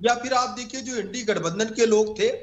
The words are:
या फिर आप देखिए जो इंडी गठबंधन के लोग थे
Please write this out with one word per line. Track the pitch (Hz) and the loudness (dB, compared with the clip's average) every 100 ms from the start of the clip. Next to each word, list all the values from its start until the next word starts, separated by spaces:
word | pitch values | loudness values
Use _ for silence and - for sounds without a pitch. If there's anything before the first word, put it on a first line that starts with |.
या | 220 240 | 0 0
फिर | 247 | 0
आप | 254 247 | 0 0
देखिए | - 247 262 | -4 -10 -10
जो | 247 247 | -6 -6
इंडी | 196 254 | -6 -6
गठबंधन | 214 190 165 185 220 | -2 0 0 -2 -2
के | 220 226 | 2 4
लोग | 214 214 214 | 6 4 2
थे | 214 - | 0 0